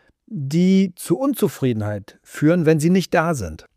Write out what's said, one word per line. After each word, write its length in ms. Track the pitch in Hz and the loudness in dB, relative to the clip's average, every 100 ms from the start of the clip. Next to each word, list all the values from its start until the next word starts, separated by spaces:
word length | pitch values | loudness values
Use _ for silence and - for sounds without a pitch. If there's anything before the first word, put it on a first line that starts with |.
| _ _ | _ _
die 680 | _ 208 135 160 180 190 190 - | _ -10 -4 0 4 4 2 -4
zu 220 | - 175 | -6 -2
Unzufriedenheit 1000 | 277 247 196 - 131 110 104 104 - _ | -2 -2 -4 -2 -2 -2 -4 -8 -12 _
führen, 420 | _ - 151 175 | _ -2 2 2
wenn 160 | 156 160 | 2 2
sie 80 | 160 | 2
nicht 240 | 185 - | 2 2
da 220 | 180 165 | 0 0
sind. 320 | 147 90 78 - | -4 -8 -12 -20